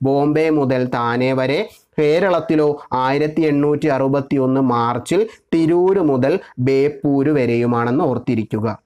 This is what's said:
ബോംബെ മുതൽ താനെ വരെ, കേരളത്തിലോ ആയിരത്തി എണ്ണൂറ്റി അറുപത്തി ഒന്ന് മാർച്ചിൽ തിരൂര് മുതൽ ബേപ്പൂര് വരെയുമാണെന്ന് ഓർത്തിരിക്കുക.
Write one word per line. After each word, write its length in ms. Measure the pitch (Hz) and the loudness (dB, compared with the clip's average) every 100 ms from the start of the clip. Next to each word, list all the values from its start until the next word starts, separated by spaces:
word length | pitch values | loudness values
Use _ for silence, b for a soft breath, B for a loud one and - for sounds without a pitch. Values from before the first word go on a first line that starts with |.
| 131 | -2
ബോംബെ 380 | 139 147 151 160 156 | 0 2 2 2 0
മുതൽ 240 | 135 131 127 127 | 0 0 -2 -2
താനെ 360 | 117 117 127 131 | -2 0 0 0
വരെ, 200 | 131 151 220 B B - | 0 -2 -4 B B -2
കേരളത്തിലോ 680 | 151 160 190 170 - 160 147 147 B 127 127 | 0 2 2 0 0 2 2 -2 B -4 -2
ആയിരത്തി 380 | 143 151 156 156 | 0 -2 0 0
എണ്ണൂറ്റി 380 | 143 147 147 151 131 | 2 0 0 0 0
അറുപത്തി 440 | 135 139 135 139 131 | 0 -2 -2 -2 0
ഒന്ന് 160 | 135 131 | 0 2
മാർച്ചിൽ 480 | 120 117 123 - 175 226 B _ 165 | 0 0 -4 -2 -2 -2 B _ 0
തിരൂര് 480 | 160 175 180 196 156 | 2 2 2 2 2
മുതൽ 240 | 135 135 - B - 127 | 0 0 -2 B -4 0
ബേപ്പൂര് 640 | 135 143 147 147 139 139 147 | 2 0 -2 -2 0 2 0
വരെയുമാണെന്ന് 680 | 120 117 120 120 117 131 156 | 0 0 0 0 0 0 0
ഓർത്തിരിക്കുക. 680 | 117 - 113 104 127 110 98 | -2 -2 -2 -2 -4 -4 -6